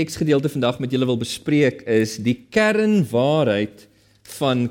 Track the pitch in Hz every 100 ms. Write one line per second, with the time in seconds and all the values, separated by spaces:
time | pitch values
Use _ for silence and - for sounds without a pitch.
0 | 156 - 156 139 143 143 120 127 127 127
1 | 127 123 - - - 147 139 - - 110
2 | 110 - 110 117 - 214 214 214 214 208
3 | 123 117 135 156 127 101 107 - - _
4 | _ _ - - 139 127 120